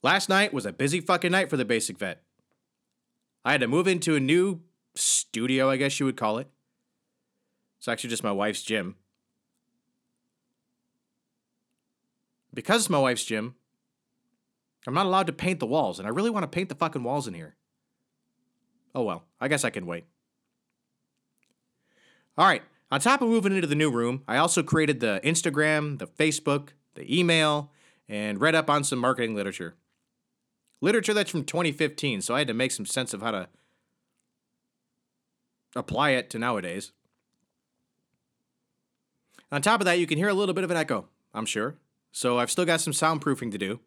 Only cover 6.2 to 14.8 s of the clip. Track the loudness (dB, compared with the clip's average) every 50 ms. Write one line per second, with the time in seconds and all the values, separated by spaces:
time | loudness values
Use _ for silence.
6.2 | -2 -2 -2 -4 -6 -12 _ _ _ _ _ _ _ _ _ _ _ _ _ _
7.2 | _ _ _ _ _ _ _ _ _ _ _ _ -6 -6 -6 -4 -4 -6 -6 -4
8.2 | -2 -2 -2 0 -2 -2 -2 -4 -4 -4 -4 -2 -4 -6 -10 _ _ _ _ _
9.2 | _ _ _ _ _ _ _ _ _ _ _ _ _ _ _ _ _ _ _ _
10.2 | _ _ _ _ _ _ _ _ _ _ _ _ _ _ _ _ _ _ _ _
11.2 | _ _ _ _ _ _ _ _ _ _ _ _ _ _ _ _ _ _ _ _
12.2 | _ _ _ _ _ _ -12 -10 0 2 2 2 2 2 2 4 4 2 2 0
13.2 | -2 -4 -4 -4 -4 -6 -12 _ _ _ _ _ _ _ _ _ _ _ _ _
14.2 | _ _ _ _ _ _ _ _ _ _ _ _